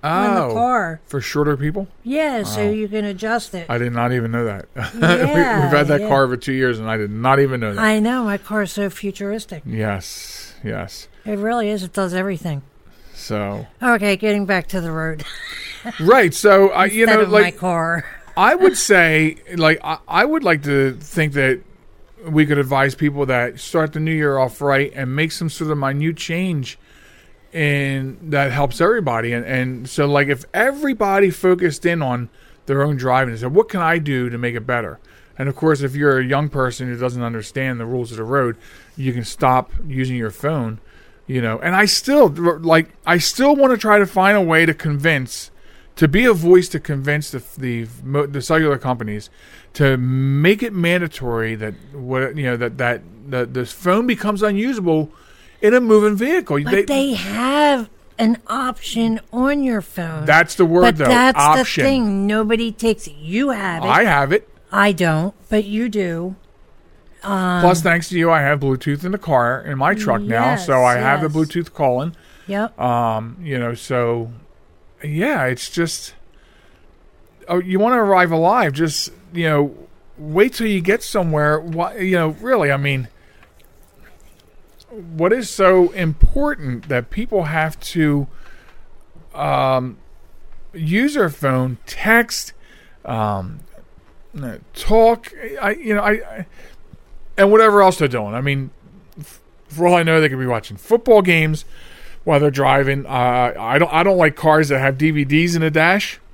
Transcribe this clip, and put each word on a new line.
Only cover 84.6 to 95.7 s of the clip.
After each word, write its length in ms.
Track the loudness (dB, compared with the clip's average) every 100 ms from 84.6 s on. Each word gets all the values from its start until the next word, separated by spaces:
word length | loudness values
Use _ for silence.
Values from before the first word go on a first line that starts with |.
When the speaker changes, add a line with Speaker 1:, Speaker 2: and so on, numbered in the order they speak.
| -20 -20 -20
Speaker 2:
what 420 | -20 -14 -2 0
is 180 | 0 -2
so 400 | 2 4 6 4
important 960 | 2 -4 6 6 6 2 -2 -8 -8 -4
that 220 | -4 -4
people 340 | -8 -2 -2
have 340 | -2 -2 -4 -6
to, 460 | -8 0 2 0 -2 -10 -16 -18 -20 -20 -18 -20 -20 -20 -18
um, 640 | -6 -2 0 0 0 -2 -12 -20 -20 -20 -18 -16 -14 -14
use 420 | -8 -2 0 0
their 160 | 0 -2
phone, 480 | 0 0 0 -2 -6 -10
text, 640 | -6 2 2 2 -6 -12 -16 -20 -20 -20 -20
um, 560 | -8 -4 -2 -2 -6 -12 -16 -20 -20 -20 _ -20 -18 -12
uh, 180 | -12 -12 -16
talk, 580 | -6 2 6 6 2 -6 -16 -14 -6
I, 100 | -4